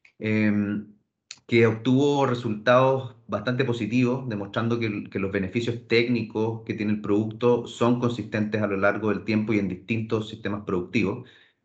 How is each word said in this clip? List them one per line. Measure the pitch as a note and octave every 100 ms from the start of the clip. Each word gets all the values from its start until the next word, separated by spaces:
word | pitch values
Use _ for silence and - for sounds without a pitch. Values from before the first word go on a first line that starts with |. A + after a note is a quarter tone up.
| _ _
em, | A2 G#2+ G#2+ G#2 G2+ G#2 - - _ _ _ - -
que | A#2 A2+
obtuvo | A2+ B2+ B2+ C#3+ C#3+ C3
resultados | A#2+ A#2+ G#2+ B2 B2 C3 C3 A2+ - -
bastante | G2+ B2+ B2
positivos, | B2 A#2 G#2 B2 A#2+ B2+ B2+
demostrando | G2+ G2 A#2 A2+ A#2
que, | A2+ G2+ -
que | G2+
los | F#2+
beneficios | G2 F2+ A#2+ A#2+ A#2 -
técnicos | A#2 A#2+ A#2 G#2+ A2 A2 A2
que | -
tiene | G2 G#2+
el | G#2
producto | G2+ G#2 A2 A2 A#2+ A#2+ G#2+
son | - A#2+ B2
consistentes | B2 A#2+ G#2 A2 G#2+ G#2+
a | G2+
lo | G2
largo | G2+ G#2 G#2+
del | G2
tiempo | A2+ G#2+ G#2+
y | G#2
en | F#2+
distintos | F2+ - A2+ A2 A2 G#2+
sistemas | - G2+ G#2
productivos, | G2+ F#2 F2 A2+ F#2+ B2 - - _ _